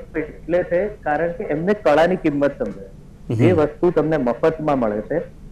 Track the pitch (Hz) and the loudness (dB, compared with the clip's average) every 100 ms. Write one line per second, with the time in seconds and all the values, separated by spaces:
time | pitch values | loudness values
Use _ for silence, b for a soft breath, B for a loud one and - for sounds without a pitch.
0 | - 156 151 - - 175 175 175 208 - | -4 -8 -8 -10 -2 -2 0 0 -2 -4
1 | - 147 170 170 151 151 175 208 160 147 | -4 -2 -2 -4 -4 -2 -2 0 4 4
2 | 170 185 156 143 139 - 110 98 98 - | 4 2 0 2 0 0 -6 -8 -14 -20
3 | - - - 113 156 170 147 - 175 165 | -20 -14 -4 2 4 4 2 2 2 2
4 | 151 156 120 117 160 160 151 135 113 107 | 2 0 0 2 0 0 0 0 0 -2
5 | - 151 - - - | -4 -4 -6 -12 -18